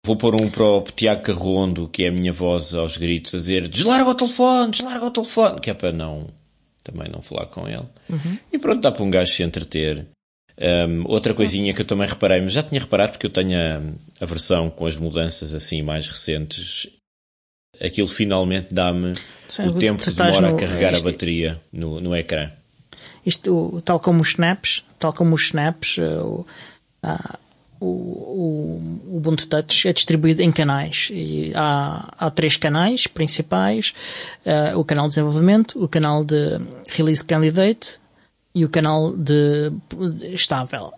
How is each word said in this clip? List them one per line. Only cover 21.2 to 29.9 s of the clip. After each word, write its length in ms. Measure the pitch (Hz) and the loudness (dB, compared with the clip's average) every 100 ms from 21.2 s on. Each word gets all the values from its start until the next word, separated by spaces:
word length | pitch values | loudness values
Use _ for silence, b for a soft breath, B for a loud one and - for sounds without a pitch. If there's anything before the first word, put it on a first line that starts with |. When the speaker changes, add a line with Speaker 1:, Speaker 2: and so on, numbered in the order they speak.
| 85 85 80 82 _ | -4 -2 -2 -4 _
Speaker 1:
no, 300 | - 82 78 | -8 -8 -6
no 160 | 90 85 | -2 -2
ecrã. 340 | 82 80 78 - _ _ _ B B B 190 | -2 -4 -6 -12 _ _ _ B B B -4
Speaker 2:
Isto, 560 | - 196 175 175 175 | -2 0 0 0 -4
tal 160 | 165 180 | 0 0
como 220 | - 170 | 4 4
os 60 | 160 | 4
snaps, 540 | - 170 190 - - - _ | 2 2 2 -2 -2 -6 _
tal 140 | - | -4
como 220 | 151 170 | 2 2
os 80 | 156 | 4
snaps, 560 | - 156 151 160 - - | 2 2 -2 0 0 0
eh, 200 | 160 156 | -2 -2
o, 260 | - - 175 B B B _ _ | -4 -6 -10 B B B _ _
ah, 360 | 160 165 - - _ _ _ - | -6 -6 -8 -16 _ _ _ -8
o, 80 | 185 | -6
o, 1120 | 185 180 175 - 196 165 151 156 165 160 165 180 | -4 -6 -10 -8 -4 -2 -2 -4 -6 -8 -10 -8
o 80 | 175 | -4
Ubuntu 280 | 156 160 - | 0 0 2
Touch 400 | 156 156 - | 0 2 2
é 60 | 190 | 4